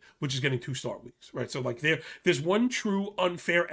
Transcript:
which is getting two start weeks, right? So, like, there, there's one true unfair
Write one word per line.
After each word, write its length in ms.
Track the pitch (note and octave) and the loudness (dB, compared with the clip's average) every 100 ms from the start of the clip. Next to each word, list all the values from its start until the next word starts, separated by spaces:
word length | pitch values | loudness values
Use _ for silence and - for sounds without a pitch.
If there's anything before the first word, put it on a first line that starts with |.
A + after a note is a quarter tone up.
| - _ | -16 _
which 160 | D3 | -4
is 60 | C3+ | -2
getting 200 | C#3 B2+ | 0 -2
two 140 | - | -4
start 280 | C3 A#2+ G2+ | -6 -6 -8
weeks, 300 | A#2+ - - | -12 -20 -14
right? 180 | - A#2+ | -8 -6
So, 120 | C#3+ | -4
like, 180 | B2+ A#2+ | -4 -2
there, 200 | D3+ D#3+ - - | 0 0 -4 -2
there's 200 | - D3+ | 2 2
one 260 | D#3+ G3+ B3 | 4 4 4
true 460 | B3 G#3+ G3 G3+ - | 2 0 0 0 0
unfair 500 | F#3 F3 - F3 E3+ | 0 0 2 2 4